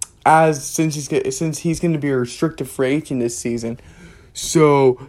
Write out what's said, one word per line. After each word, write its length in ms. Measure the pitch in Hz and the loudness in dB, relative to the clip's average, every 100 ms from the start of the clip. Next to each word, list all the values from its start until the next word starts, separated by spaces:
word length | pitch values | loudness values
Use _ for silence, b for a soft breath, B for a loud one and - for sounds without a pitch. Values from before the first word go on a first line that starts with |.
| - _ | -16 _
as 400 | 143 160 160 143 | 4 4 4 0
since 300 | - - 160 | -4 -2 -2
he's 140 | 151 139 | -2 -4
go-, 200 | 156 - | -2 -2
since 300 | - 160 151 | -4 -4 -4
he's 200 | 175 160 | -4 -2
gonna 200 | 175 151 | 0 0
be 100 | 143 | 0
a 80 | 131 | -2
restricted 540 | 123 - 160 - - | -2 -2 -4 -4 -8
free 240 | - 131 | -2 0
agent 260 | 151 156 131 | 0 -2 -4
this 160 | 117 - | -4 -4
season. 420 | 120 117 117 120 B B B B B | -6 -4 -6 -10 B B B B B
So 680 | - - 165 147 143 131 127 | -12 -2 4 6 6 4 2